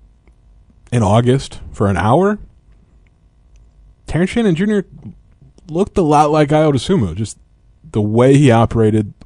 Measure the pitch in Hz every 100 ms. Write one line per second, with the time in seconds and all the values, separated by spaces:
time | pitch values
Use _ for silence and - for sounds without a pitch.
0 | _ _ _ _ _ _ _ _ - 123
1 | 104 107 120 135 - - - - 101 98
2 | 104 139 196 208 - _ _ _ _ _
3 | _ _ _ _ _ _ _ _ _ _
4 | - 147 185 240 220 160 208 208 - -
5 | 107 - _ _ - _ - 156 208 -
6 | 156 147 151 156 147 151 156 135 - 185
7 | 98 82 113 - _ _ _ _ - 110
8 | 104 110 127 139 147 113 117 117 110 107
9 | 104 -